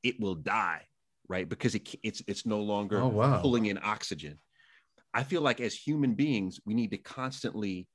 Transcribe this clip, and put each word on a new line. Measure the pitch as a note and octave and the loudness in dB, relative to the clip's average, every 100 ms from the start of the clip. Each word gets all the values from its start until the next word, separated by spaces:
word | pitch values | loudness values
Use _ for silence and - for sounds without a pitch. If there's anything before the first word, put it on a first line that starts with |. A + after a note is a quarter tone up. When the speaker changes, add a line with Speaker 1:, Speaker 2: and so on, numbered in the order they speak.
Speaker 1:
it | B2+ A#2+ | -2 0
will | G2+ F2 | -2 -2
die, | D2+ G#2+ F#2 D#2 - _ _ _ _ | -2 0 0 -2 -8 _ _ _ _
right? | F#2 F2 | -4 -4
Because | - A#2+ G#2+ | 0 0 0
it, | - - | -6 -8
it's, | A2 - - | -6 -6 -8
it's | G2+ - | -6 -2
no | G#2 | -2
longer | G#2 G#2 G#2 G2+ | 0 0 2 2
Speaker 2:
Oh, | B2+ | 2
wow. | G#2+ B2 A#2 | 4 4 6
Speaker 1:
pulling | B2+ A#2+ G#2+ | 4 4 2
in | G2 | 0
oxygen. | G#2 G#2+ - E2+ D2 D2 _ _ _ - _ _ _ | -2 -4 -4 -8 -8 -14 _ _ _ -20 _ _ _
I | A#2+ | -4
feel | C3+ E3+ | 0 2
like | C#3+ A#2 | 2 2
as | A#2+ | -2
human | - - D3+ C#3 G#2+ | -2 -2 2 2 4
beings, | D3+ A#2 F#2+ F2+ - | 2 2 0 -6 -2
we | |
need | A2 A2 | 0 0
to | G2+ | -4
constantly | - - C3 C3+ A#2 G#2+ G2+ F#2 F2+ | -8 -8 -6 -4 -6 -2 -4 -4 -8